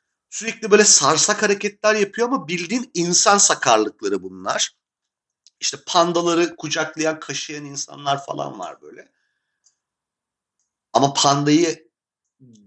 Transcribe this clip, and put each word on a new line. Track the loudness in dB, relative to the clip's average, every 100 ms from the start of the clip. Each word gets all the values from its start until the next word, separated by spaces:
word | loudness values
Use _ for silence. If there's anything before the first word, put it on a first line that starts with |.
| _ _ _
Sürekli | -10 -10 -6 2
böyle | 4
sarsak | 6 4 4 2 2 0
hareketler | 0 0 -4 -2 0
yapıyor | 0 0 -2 -2
ama | -2 -4
bildiğin | -6 -4 -4 -4
insan | -4 0 2 4 4
sakarlıkları | 2 2 2 4 2 -4 -4 -4
bunlar. | -6 -10 -6 -4 -4 _ _ _ _ _ _ _ _ -10
İşte | -10 -10 -2
pandaları | 2 2 2 0 0 0 -4
kucaklayan, | -8 -6 -6 -4 -4 -4
kaşıyan | -8 -10 -10 -14
insanlar | -12 -12 -12 -8 -4 -4 -6
falan | -8 -8 -10
var | -14 -14
böyle. | -20 -20 -20 _ _ _ _ _ _ _ _ _ _ _ _ _ _ _ _ _ _
Ama | 2 2
pandayı | 2 2 2 4 4 2 -2 _ _ _ _ _ _ -20 -20